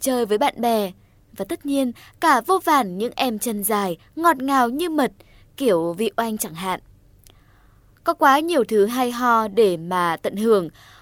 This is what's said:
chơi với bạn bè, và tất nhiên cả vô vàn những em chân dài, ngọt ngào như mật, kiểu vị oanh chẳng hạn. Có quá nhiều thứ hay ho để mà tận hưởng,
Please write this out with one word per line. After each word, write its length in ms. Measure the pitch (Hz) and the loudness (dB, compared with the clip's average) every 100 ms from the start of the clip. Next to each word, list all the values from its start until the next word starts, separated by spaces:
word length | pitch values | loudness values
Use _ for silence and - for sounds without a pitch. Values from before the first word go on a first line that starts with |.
chơi 240 | 269 247 226 | -4 -2 0
với 120 | 208 | 0
bạn 160 | 277 - | 0 0
bè, 340 | 233 226 196 - _ _ _ - | -2 0 -2 -10 _ _ _ -14
và 80 | 196 | -8
tất 200 | 339 285 | -8 -4
nhiên 260 | 277 254 226 - _ | -2 -2 -6 -20 _
cả 220 | 339 294 | 2 2
vô 180 | - 381 | 2 0
vàn 340 | 349 294 202 180 | 2 2 2 -4
những 140 | 233 - | -6 -2
em 240 | 262 214 | -4 -2
chân 240 | 240 208 | -6 -6
dài, 340 | 196 208 196 165 _ - | -2 -2 -2 -6 _ -2
ngọt 220 | 339 269 | 0 0
ngào 320 | 262 269 240 | 0 2 2
như 200 | 269 349 | 0 -2
mật, 220 | 302 247 - - - _ - | 0 -2 -4 -20 -20 _ -4
kiểu 360 | 269 170 170 | 0 2 0
vị 180 | 170 226 - | -2 -4 -2
oanh 200 | 226 214 | -4 -6
chẳng 180 | 196 160 | -10 -8
hạn. 240 | 185 185 - - _ _ _ - _ _ _ _ _ _ | -6 -6 -10 -20 _ _ _ -20 _ _ _ _ _ _
Có 100 | - | -6
quá 260 | 330 294 277 | 2 4 4
nhiều 240 | 339 330 | 2 0
thứ 220 | 226 220 202 | 2 2 2
hay 260 | 247 247 | 0 -4
ho 360 | 240 247 226 220 | -2 2 2 2
để 300 | 196 208 170 | 2 2 2
mà 400 | 165 180 175 160 | -4 -2 -2 -2
tận 140 | - 196 | -4 -2
hưởng, 340 | 226 208 170 - - - | 2 2 2 -10 -20 -20